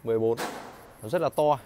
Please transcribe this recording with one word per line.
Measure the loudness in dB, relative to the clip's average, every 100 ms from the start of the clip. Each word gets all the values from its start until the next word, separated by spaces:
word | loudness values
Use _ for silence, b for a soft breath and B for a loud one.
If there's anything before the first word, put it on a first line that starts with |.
mười | 0 2
bốn. | 2 0 -4 -8 -14 -18 -20 -16
Nó | -4
rất | -2
là | 0
to | 2 2 2